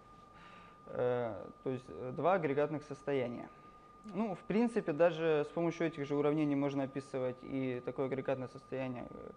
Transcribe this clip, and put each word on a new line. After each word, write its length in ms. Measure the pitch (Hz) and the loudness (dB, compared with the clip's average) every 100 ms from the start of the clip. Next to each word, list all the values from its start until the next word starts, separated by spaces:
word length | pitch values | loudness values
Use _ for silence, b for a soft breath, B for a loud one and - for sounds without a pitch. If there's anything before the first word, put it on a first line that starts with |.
| - - - B B B B B - | -20 -20 -20 B B B B B -8
Э, 460 | - 123 123 117 95 - - | 0 2 2 0 -4 -10 -6
то 60 | 139 | -4
есть, 140 | 127 - | -4 -6
э, 240 | 82 123 131 | -8 -6 0
два 180 | 151 | 4
агрегатных 500 | 190 156 139 147 151 | 4 4 2 2 0
состояния. 640 | - 139 - 139 120 120 - B B B B - 214 | -6 -8 -2 0 0 -4 -10 B B B B -18 -8
Ну, 220 | 185 226 175 | -4 -2 -4
в 40 | |
принципе, 520 | - 185 233 175 170 | 0 2 4 2 0
даже 540 | 147 170 160 165 151 147 | 4 4 6 4 4 2
с 20 | |
помощью 340 | - 170 160 165 | 0 0 2 0
этих 180 | 147 139 | 0 0
же 100 | 143 | 2
уравнений 400 | 147 156 147 139 | 4 4 4 4
можно 280 | 143 139 | 2 0
описывать 540 | 135 139 135 135 127 123 | -2 -4 -6 -2 -2 -4
и 400 | - 135 131 123 127 | -4 -2 0 -2 -4
такое 200 | 127 131 | -2 -2
агрегатное 440 | 131 131 131 123 | 0 -2 -2 -4
состояние, 580 | 135 - 131 131 123 - | -10 -8 -4 -4 -6 -8
э, 220 | - - | -12 -14